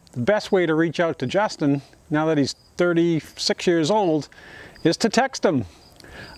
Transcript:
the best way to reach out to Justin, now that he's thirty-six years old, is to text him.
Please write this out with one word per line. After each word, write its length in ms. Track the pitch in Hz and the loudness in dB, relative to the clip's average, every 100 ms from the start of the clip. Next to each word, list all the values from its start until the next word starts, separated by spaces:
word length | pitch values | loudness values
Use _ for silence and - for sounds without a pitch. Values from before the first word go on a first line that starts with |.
| _ | _
the 80 | - | -4
best 300 | 120 208 - | 0 0 2
way 140 | 190 | 0
to 100 | 170 | 2
reach 260 | 156 165 - | 2 0 0
out 180 | 170 151 | -2 -2
to 80 | 127 | -2
Justin, 560 | 180 214 - 151 143 - - _ | -2 -2 -2 0 0 -4 -20 _
now 160 | 151 | -2
that 140 | 160 156 | 0 0
he's 160 | 127 - _ - | 0 -4 _ -2
thirty-six 880 | 175 170 170 160 - - - 208 - | 0 2 2 0 -4 -8 -4 -2 0
years 240 | 170 151 | 0 2
old, 400 | 214 190 156 - - - - - - | 0 2 0 -2 -14 -20 -20 -20 -2
is 120 | 160 170 | 0 0
to 140 | 226 | 0
text 340 | - 269 - | 2 0 0
him. 220 | 214 143 95 - - - - - - | 0 0 -2 -10 -20 -20 -20 -20 -20